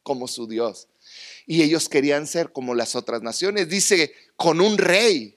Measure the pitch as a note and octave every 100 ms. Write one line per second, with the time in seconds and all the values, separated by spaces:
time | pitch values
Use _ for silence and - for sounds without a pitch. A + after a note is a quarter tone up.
0 | - C3 B2 - A2+ A2+ A#2 - - _
1 | _ - - - - E3 D3+ D#3+ - D3
2 | C#3+ C#3+ D3+ E3+ E3 - B2+ A#2+ A2+ B2+
3 | G#2+ A#2 A#2 A2+ F3+ G#3 E3+ F#3+ - F#3+
4 | D3+ - _ - E3+ E3 G3+ G#3 F3+ F#3
5 | A#3 D#3 A2